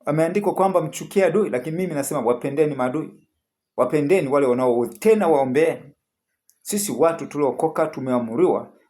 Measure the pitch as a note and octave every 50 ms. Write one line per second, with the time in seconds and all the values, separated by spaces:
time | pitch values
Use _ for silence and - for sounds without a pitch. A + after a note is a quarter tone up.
0 | - C#3+ C#3+ D#3 D#3+ E3 F#3+ G#3 G3+ F#3+ F3+ - F#3 G3 F#3 F3 E3 D3+ - -
1 | D#3 - - G3+ F#3+ E3+ D#3+ - B2+ A2+ A2+ B2+ - D#3 D#3+ F3 F#3 F3 D#3 C#3+
2 | C#3 - D#3 C#3 A#2 A#2+ B2 - - C#3 C#3 D3 D#3 D3+ C#3 C3 B2+ B2+ C3 D#3
3 | D3 - - - _ _ _ _ _ _ _ _ _ _ - - B2 B2+ D#3+ D3+
4 | C#3+ C#3 F#3 F#3+ D#3 C3 C#3 C#3+ C#3+ B2+ A#2+ B2+ C3 B2+ A#2+ A#2+ A#2+ A#2 - -
5 | - A3 G#3 G#3+ F#3+ E3 D#3 C#3 C3+ B2+ B2+ D3 D#3+ E3 - - - C#3+ - _
6 | _ _ _ _ _ _ _ _ _ _ _ _ - - G#3 G3+ G3+ - B2 A2+
7 | D#3 E3 D#3+ E3 C#3+ - - D3 D3 C3+ - - D#3+ D#3+ D#3+ - D#3+ D#3 - C#3
8 | B2+ C3 B2+ A#2+ A#2 A2 A2+ B2 F#3 E3 G#2 - - - - _ _